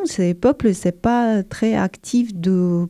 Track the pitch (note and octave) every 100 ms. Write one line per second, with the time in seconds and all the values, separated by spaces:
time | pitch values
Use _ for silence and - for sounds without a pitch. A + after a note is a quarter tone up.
0 | F#4 - F3 F3 B3 C#4+ A3+ F#3 F3+ F3
1 | A3+ A#3+ A#3 G#3+ F#3+ - A3 G#3+ F#3+ -
2 | - B3 A#3 F#3 F3+ F#3 F3+ F3